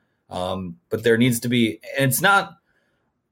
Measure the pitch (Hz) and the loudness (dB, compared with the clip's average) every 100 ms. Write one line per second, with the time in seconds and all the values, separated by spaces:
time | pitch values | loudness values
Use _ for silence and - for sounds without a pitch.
0 | _ _ _ 92 90 95 90 - _ 107 | _ _ _ -8 -6 -6 -8 -14 _ -2
1 | 117 113 127 117 - 120 110 - - 139 | 2 4 2 0 -2 0 0 -2 -10 -2
2 | 135 135 190 196 175 - _ _ _ _ | -2 2 2 2 0 -10 _ _ _ _
3 | _ _ _ | _ _ _